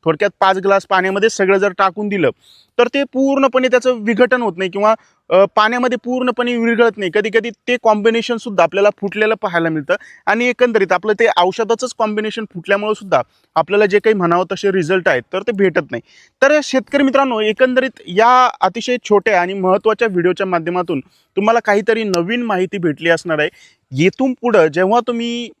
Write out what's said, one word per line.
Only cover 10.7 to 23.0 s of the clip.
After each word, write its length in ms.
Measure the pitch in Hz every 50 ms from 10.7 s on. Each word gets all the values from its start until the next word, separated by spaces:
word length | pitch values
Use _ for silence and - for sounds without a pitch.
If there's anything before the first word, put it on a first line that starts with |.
| 220 214 196 165
आपलं 220 | 185 180 185 214 214
ते 140 | - 226 226 - -
औषधाचंच 560 | - 262 185 - 226 202 233 220 254 247 - _
कॉम्बिनेशन 480 | 233 214 214 208 214 214 - 226 220 - _
फुटल्यामुळे 400 | 180 160 - 196 202 208 214 214 -
सुद्धा 220 | 214 190 170 135 117 _ _ _ _ _ _
आपल्याला 300 | 160 160 147 190 208 214
जे 140 | 202 190 208
काही 140 | - 226 220
म्हणावं 320 | 202 180 170 170 175 185 175
तसे 200 | 196 180 - 202
रिझल्ट 360 | 185 190 165 147 185 190 165 190
आहेत, 140 | 147 127 120 _ -
तर 80 | 185
ते 100 | 196 -
भेटत 400 | 226 196 202 185 151 185 156 131
नाही. 100 | 196 185 - _ _ _ _ _ _ _
तर 180 | 262 277 302 302 277
शेतकरी 400 | - - 262 - _ - 285 285
मित्रांनो, 380 | 269 240 269 277 262 240 214
एकंदरीत 600 | 214 214 214 - 262 254 254 254 254 262 - - - -
या 420 | 175 190 220 233 254 254 254 240 - -
अतिशय 360 | - 190 180 233 214 - 247 247 _
छोट्या 380 | - 208 202 - 226 208 180
आणि 120 | 175 180 196
महत्त्वाच्या 540 | 202 185 175 185 208 _ 220 220 - 240 226
व्हिडिओच्या 360 | 185 180 165 180 180 - 196 190
माध्यमातून 520 | 185 170 160 170 175 180 180 165 170 139 - _ _ _ _ _ _
तुम्हाला 240 | - 202 214 233 233
काहीतरी 440 | - - 202 202 208 214 226 226 220
नवीन 380 | 208 185 175 170 180 233 240
माहिती 360 | 240 226 202 180 185 185 - 202
भेटली 320 | 170 165 147 -